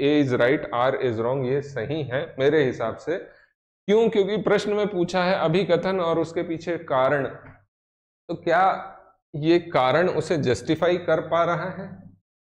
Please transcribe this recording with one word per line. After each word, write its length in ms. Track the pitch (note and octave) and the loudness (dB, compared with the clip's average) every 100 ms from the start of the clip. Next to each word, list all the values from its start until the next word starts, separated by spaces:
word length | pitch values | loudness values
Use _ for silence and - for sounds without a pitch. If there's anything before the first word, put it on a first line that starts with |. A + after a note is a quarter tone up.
A 260 | C#3 D3 C3+ | 2 2 2
is 100 | A#2+ | 2
right, 300 | A#2+ D3+ - A#2+ | 2 2 -2 0
R 260 | C3 C3+ | 0 0
is 220 | B2+ A2 A#2 | -2 -2 -2
wrong, 200 | C#3 B2 | -2 -2
ये 160 | C#3+ | -4
सही 420 | C3+ A#2+ A2 D#3 | -4 -8 -6 -6
है 320 | B2 C3 E3 - | -4 -6 -6 -2
मेरे 240 | C#3 D#3 C3 | 2 4 2
हिसाब 320 | A#2 A2+ - | 0 -6 -6
से। 200 | - F#3 | -8 -8
क्यों? 920 | - - _ _ _ _ - G#3+ A3+ | -10 -20 _ _ _ _ 0 2 4
क्योंकि 280 | G#3 F#3+ G#3 | 2 0 0
प्रश्न 360 | F#3+ G3+ G#3+ | 2 0 0
में 140 | G#3 G3+ | -2 0
पूछा 360 | F3 F3 F#3 | -2 -2 0
है 120 | F3+ E3 | 0 0
अभिकथन 640 | D#3+ F3+ F3+ E3+ F#3+ F#3+ | 0 0 2 0 0 -2
और 200 | E3 D#3+ | 0 0
उसके 240 | D#3+ F3+ | -2 -4
पीछे 340 | E3+ D#3+ F3 E3+ | -4 -6 -6 -6
कारण, 480 | E3 C3+ C3+ C#3+ B2 - - - _ _ _ _ _ _ - | -2 0 2 0 -2 -8 -20 -20 _ _ _ _ _ _ -12
तो 60 | E3 | -6
क्या 520 | E3+ E3 F#3+ - - - - _ _ D3 | 0 2 2 0 -6 -18 -20 _ _ -2
ये 240 | D#3 E3+ | 2 2
कारण 500 | E3+ C#3+ B2+ D3+ F3+ | 2 2 4 4 2
उसे 280 | D3+ - E3 | 0 -2 0
जस्टिफाई 600 | B2+ A#2 - D#3 F3+ F3+ | 0 0 0 0 2 2
कर 240 | F3 D#3+ | 2 0
पा 220 | D#3 E3 | 0 0
रहा 260 | E3+ D#3+ F#3 | 0 -2 -4
है? 320 | F#3+ - - - - _ _ _ | -10 -14 -16 -20 -20 _ _ _